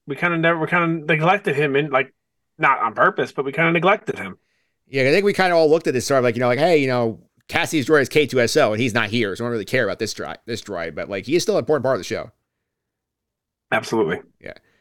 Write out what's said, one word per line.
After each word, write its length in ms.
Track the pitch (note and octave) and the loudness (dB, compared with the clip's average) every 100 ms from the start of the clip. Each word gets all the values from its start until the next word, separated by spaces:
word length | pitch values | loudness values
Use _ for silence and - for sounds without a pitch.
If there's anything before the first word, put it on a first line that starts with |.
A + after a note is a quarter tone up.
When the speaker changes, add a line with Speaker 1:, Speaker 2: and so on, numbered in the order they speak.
| - | -12
Speaker 1:
We 100 | C#3 | -4
kinda 220 | F3+ E3 | -2 2
never, 200 | E3 E3+ | 2 2
we 80 | D#3 | 0
kinda 380 | F3+ E3+ E3 | 0 0 -2
neglected 500 | D3+ D#3 E3 G3+ G3 | 0 0 2 0 0
him, 220 | C#3 D3+ C3+ | -2 0 0
in, 140 | D3+ | 0
like, 240 | C3 C3 _ _ _ _ - | -2 -2 _ _ _ _ -2
not 220 | D3+ C3+ | 0 2
on 160 | A2+ | -2
purpose, 360 | G#2+ E3+ G3+ A#2+ | 2 0 2 -4
but 140 | - | -4
we 80 | C3+ | -6
kinda 200 | D3 E3 | 0 0
neglected 460 | E3+ F3 G#3 - - | 2 2 0 -2 -10
him. 200 | - - _ _ _ _ _ | -10 -14 _ _ _ _ _
Speaker 2:
Yeah, 140 | C3+ | 0
I 80 | C3 | 2
think 160 | F3 G3+ | 4 2
we 80 | |
kinda 200 | G3 F#3 | 2 2
all 140 | E3+ D#3 | 4 4
looked 180 | D#3+ E3 | 4 2
at 60 | |
this 140 | B2+ - | -2 2
sort 100 | C3+ | 2
of 80 | |
like, 100 | B2 | 2
you 60 | A#2 | 2
know, 80 | B2 | 0
like, 100 | B2 | 2
"Hey, 200 | E3 D#3+ | 4 4
you 100 | C3+ | 2
know, 320 | B2 A#2 G#2 _ _ - | 0 -2 -4 _ _ -6
Cassie's 400 | D#3 E3+ D#3+ B2+ | -4 -2 -2 2
droid 140 | D3+ | 2
is 80 | C#3 | 4
K 180 | D#3 C#3+ | 2 2
two 140 | C3 | 2
S 160 | A#2 D#3 | 2 4
O, 160 | B2 | 2
and 80 | G#2+ | 2
he's 140 | B2+ | -2
not 160 | A2 G#2+ | -2 -2
here, 260 | A#2 G#2 F#2 | -2 -4 -4
so 80 | |
we 40 | A#2+ | -6
don't 40 | |
really 140 | A#2 F#2+ | -6 -4
care 180 | C3 | -2
about 140 | G#2+ F2+ | -2 -4
this 160 | A2 | -6
droid, 220 | - D2+ - - | -8 -10 -12 -10
this 160 | A2+ | -12
droid, 320 | - F#2 E2 | -8 -8 -8
but, 160 | D#2 F2 | -8 -8
like, 160 | G2 A#2 | -8 -2
he 100 | E3 | -2
is 60 | |
still 140 | - F#3+ | 0 -2
an 60 | |
important 220 | A#2+ D3+ | 0 0
part 120 | B2+ A#2+ | 0 -2
of 40 | |
the 40 | |
show." 260 | - G2 - _ _ _ _ _ _ _ _ _ _ _ _ _ - | -4 -8 -8 _ _ _ _ _ _ _ _ _ _ _ _ _ -6
Speaker 1:
Absolutely. 520 | A#2+ - A2+ G#2 F2 - _ | -6 -2 -2 -2 -4 -10 _
Speaker 2:
Yeah. 140 | - - _ _ | -20 -20 _ _